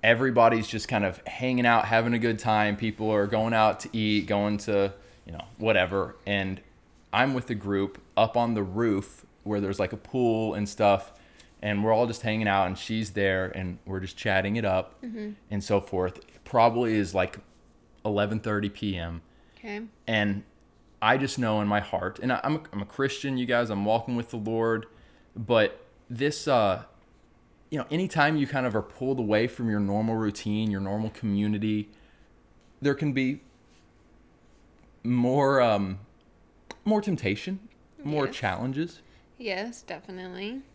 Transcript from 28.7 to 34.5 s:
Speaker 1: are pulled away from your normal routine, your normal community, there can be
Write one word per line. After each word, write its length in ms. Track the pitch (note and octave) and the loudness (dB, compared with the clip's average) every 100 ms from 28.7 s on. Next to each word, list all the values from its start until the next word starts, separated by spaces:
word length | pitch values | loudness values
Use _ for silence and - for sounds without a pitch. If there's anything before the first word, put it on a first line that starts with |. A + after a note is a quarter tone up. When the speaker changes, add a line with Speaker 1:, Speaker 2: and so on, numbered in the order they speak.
| G#2+ | -2
Speaker 1:
are 60 | |
pulled 360 | - - C3 C3 | -4 -6 -4 -2
away 300 | A2 G#2+ B2+ | 2 2 2
from 200 | - A#2 | -2 -2
your 120 | G#2 | 0
normal 340 | G2+ G2+ A2 | 2 0 0
routine, 560 | A2+ G#2+ G2+ G#2+ G#2+ A2 | 0 -2 -2 -4 -2 0
your 100 | G2+ | -2
normal 280 | G2 G#2 A2 | -2 -4 -4
community, 800 | - A2 G2+ G#2+ G#2+ G#2+ G#2+ G#2 - - _ _ _ _ _ _ _ | -6 -2 0 0 0 0 -2 -4 -14 -20 _ _ _ _ _ _ _
there 140 | C#3+ | -2
can 180 | C#3 D3+ | 0 0
be 280 | C3+ C3 D3 - _ _ - _ _ _ - _ _ _ | 0 0 -2 -10 _ _ -20 _ _ _ -20 _ _ _